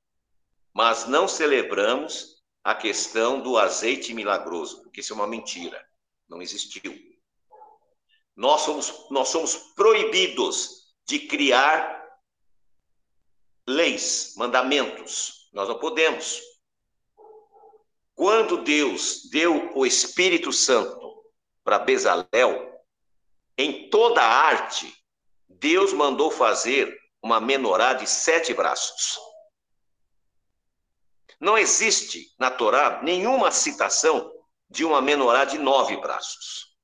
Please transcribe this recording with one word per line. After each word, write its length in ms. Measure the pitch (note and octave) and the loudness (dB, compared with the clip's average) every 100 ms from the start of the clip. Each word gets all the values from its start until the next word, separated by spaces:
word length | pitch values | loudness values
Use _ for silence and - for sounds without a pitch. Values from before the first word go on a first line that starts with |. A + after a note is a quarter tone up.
| _ _ _ _ _ _ _ | _ _ _ _ _ _ _
Mas 340 | G2+ A#2 A2+ A2+ | 2 2 2 0
não 200 | C#3+ F#3+ | 0 0
celebramos 1160 | - D3+ C3 - G2 G#2+ C3+ D#3 - - _ _ _ | 0 2 2 0 0 0 0 -4 -12 -14 _ _ _
a 120 | G2+ | -4
questão 680 | G#2+ G#2+ - - A2+ A#2 C3+ | -2 -2 -4 -4 0 0 -2
do 160 | B2 A#2 | 0 2
azeite 560 | F#2+ - A2+ C3+ A#2+ | 2 0 -2 -4 -6
milagroso, 720 | A2+ G2+ F#2+ D#2 E2+ D2+ - | -6 -2 -4 -4 -8 -10 -14
porque 180 | _ - | _ -16
isso 120 | - | -12
é 40 | G#2+ | -6
uma 100 | G#2 | -6
mentira, 640 | A2+ A2 F2 F2 - - _ _ _ _ | -8 -12 -12 -12 -14 -20 _ _ _ _
não 140 | E2+ | -16
existiu. 520 | F2+ G2+ - - F#2+ - - _ _ _ _ - G#5+ _ _ _ _ _ _ | -12 -12 -12 -12 -14 -16 -20 _ _ _ _ -20 -20 _ _ _ _ _ _
Nós 280 | - B2 D3+ | -2 2 2
somos, 480 | D3+ D3 - - - | 0 -6 -8 -12 -6
nós 180 | C3+ C3 | -4 -2
somos 280 | E3 C#3 - - | -2 -4 -6 -8
proibidos 1200 | - G#3+ G#3+ D3 F#3 F3+ B2+ F2+ - - - _ _ - | 2 4 4 2 0 0 0 -4 -4 -8 -12 _ _ -8
de 140 | D3 | -8
criar 840 | - D3 C#3 B2 C#3+ D#3+ - - - _ _ _ _ _ _ _ _ _ _ _ _ _ _ _ - | -4 0 4 4 4 2 -2 -10 -16 _ _ _ _ _ _ _ _ _ _ _ _ _ _ _ -4
leis, 680 | C#3 E3 A2+ - - - - | 0 0 0 -4 -6 -8 -6
mandamentos. 1120 | B2 B2+ C3 C#3+ A#2+ - - - - - _ | -2 0 0 0 -2 -6 -12 -10 -10 -12 _
Nós 160 | G2+ G2 | -6 -6
não 100 | A#2 | -4
podemos. 640 | D#3+ D#3+ D#3+ - - - - _ _ _ _ _ _ _ G#4+ G#4+ _ _ - _ _ _ _ | -4 0 0 0 -6 -10 -14 _ _ _ _ _ _ _ -20 -20 _ _ -20 _ _ _ _
Quando 480 | - F#3+ A3+ A3 - | -2 2 4 2 -2
Deus 680 | - D3+ C#3 F#2 - - - | 0 2 2 -2 -6 -8 -6
deu 420 | D3+ E3+ D3+ - | 0 2 2 -2
o 120 | C3+ B2+ | 0 2
Espírito 680 | - - - F#3 E3+ E3 | 2 -2 0 2 0 0
Santo 720 | - - A#2+ G2 - - - - _ _ _ | -2 2 2 0 -6 -18 -20 -20 _ _ _
para 140 | - G#2 | 0 0
Bezalel, 1080 | - C3 G#2+ F2 F2+ A2+ B2 D#2+ - - _ _ _ _ _ _ _ - | 2 2 2 0 0 2 2 0 -8 -18 _ _ _ _ _ _ _ -4
em 320 | C#3+ - - | -4 -4 0
toda 320 | G#3 A#3 D#3+ | 4 4 4
a 260 | A2+ B2 D#3 | 6 6 6
arte, 460 | B2+ - - - - _ _ _ _ _ | 2 -2 -8 -10 -16 _ _ _ _ _
Deus 440 | _ D3 F3+ G3 | _ 0 2 2
mandou 380 | D3 C#3+ C3 D3+ | 2 0 2 0
fazer 680 | D3+ A#2 G2+ B2 C3+ - - _ _ | 2 2 2 0 0 -2 -6 _ _
uma 180 | A2 A2+ | -2 0
menorá 540 | A2+ C3+ A#2 F#2 B2 | 0 0 2 2 2
de 120 | A#2+ G#2 | 0 -2
sete 460 | - - E3 E3 | -2 0 0 0
braços. 680 | - E2 - - - - - - - _ _ _ _ _ _ _ _ _ _ _ _ _ _ _ _ _ _ _ - | -2 -2 -2 -6 -6 -6 -6 -12 -20 _ _ _ _ _ _ _ _ _ _ _ _ _ _ _ _ _ _ _ -6
Não 180 | E3+ A3 | 2 2
existe 760 | E3 - G#3+ - - - - - | 2 2 0 0 -4 -12 -16 -4
na 120 | B2+ | -4
Torá 520 | - A2 B2 C3+ - | 0 2 4 2 0
nenhuma 480 | E3 F3+ G#3 C4 F#3 | -2 -2 0 2 2
citação 840 | - D3+ - G2 - D#3+ C#3 - - _ _ _ | 0 -2 -2 -2 0 2 2 -2 -14 _ _ _
de 160 | - | -4
uma 180 | D#3+ C#3+ | 0 2
menorá 420 | C3+ D3 B2 B2 | 2 2 4 4
de 140 | C#3 D#3 | 2 -2
nove 380 | C3+ C3+ A#2 G2+ | 2 2 2 -2
braços. 800 | - - - - - - - _ | -6 -8 -10 -14 -14 -16 -18 _